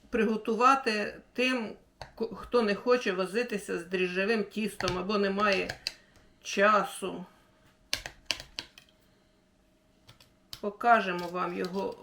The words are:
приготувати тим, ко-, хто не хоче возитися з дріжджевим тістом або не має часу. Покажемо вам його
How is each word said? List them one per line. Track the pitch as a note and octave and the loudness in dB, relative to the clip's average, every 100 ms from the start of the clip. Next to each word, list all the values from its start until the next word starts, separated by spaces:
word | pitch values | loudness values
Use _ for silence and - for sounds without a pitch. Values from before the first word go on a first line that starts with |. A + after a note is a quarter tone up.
| - | -6
приготувати | A3+ A3 G#3+ - A3 B3+ C4+ A#3 G#3+ G3+ - - | 0 2 0 -2 4 4 4 2 -2 -4 -8 -14
тим, | - B3+ B3+ G#3 - _ _ - - | -2 0 0 -4 -10 _ _ -18 -8
ко-, | A3+ F#3+ | -8 -6
хто | - - | 0 2
не | G#3+ G3 | 2 0
хоче | B3 B3 A3 | 2 2 2
возитися | F#3 F3+ G#3 A#3+ G#3 G3 F3+ | -2 -2 -2 -2 -4 -4 -6
з | E3+ | -4
дріжджевим | F#3 F3+ F3+ G3 A3+ | -2 0 0 0 0
тістом | G3 G#3 G#3+ - F#3 F3+ | -2 -4 -4 -2 -4 -2
або | F#3 G#3 | -2 0
не | G3 | 0
має | G3 G#3 F#3+ E3+ - - - _ - - _ | 2 2 2 -2 -6 -10 -10 _ -20 -20 _
часу. | - - G3+ G#3 F#3 - F#3 F3+ F3+ - _ _ _ _ - - - - - - - - - - - _ _ _ _ _ _ _ _ _ _ _ _ - - _ _ - | -8 4 6 6 2 -4 -8 -8 -12 -18 _ _ _ _ -8 -8 -8 -16 -6 -6 -6 -14 -14 -20 -20 _ _ _ _ _ _ _ _ _ _ _ _ -20 -20 _ _ -8
Покажемо | G#3 G3+ A#3 A3+ F#3+ F3 F3 | -8 -2 6 6 6 -2 -4
вам | F3+ F3 | -4 -4
його | F#3 F3+ F#3+ G3 - | -4 -4 -4 -6 -8